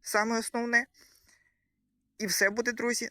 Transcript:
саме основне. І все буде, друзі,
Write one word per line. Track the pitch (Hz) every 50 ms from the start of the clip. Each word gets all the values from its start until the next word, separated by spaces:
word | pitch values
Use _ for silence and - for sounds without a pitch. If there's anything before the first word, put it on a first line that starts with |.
саме | - - - 208 214 226 233 226
основне. | 226 - - 233 233 240 233 233 254 - _ - - - _ _ _ _ _ _ _ _ _ _ _ _ _ _ _ _ _ _ _ _ _ -
І | 220 190
все | - - 196 202
буде, | 208 233 233 247
друзі, | 233 - 233 240 233 - 233 -